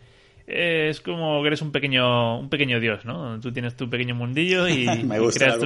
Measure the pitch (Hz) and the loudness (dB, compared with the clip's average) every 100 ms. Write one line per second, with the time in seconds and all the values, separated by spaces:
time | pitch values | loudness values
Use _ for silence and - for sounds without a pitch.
0 | - _ _ - - - 170 160 156 151 | -20 _ _ -20 -8 -4 0 0 -2 -4
1 | - 170 160 147 147 151 151 139 139 131 | -6 -4 0 0 0 -2 -2 -2 0 4
2 | 123 120 117 120 135 147 135 117 113 101 | 4 4 2 -2 -4 0 2 2 0 -2
3 | 113 170 135 113 120 123 120 120 127 123 | -6 -8 -8 -8 -8 -6 -6 -6 -4 -4
4 | 123 120 120 135 180 185 180 143 120 117 | -2 -4 -2 0 2 2 2 2 2 0
5 | 123 107 113 107 135 117 | 0 2 2 4 2 4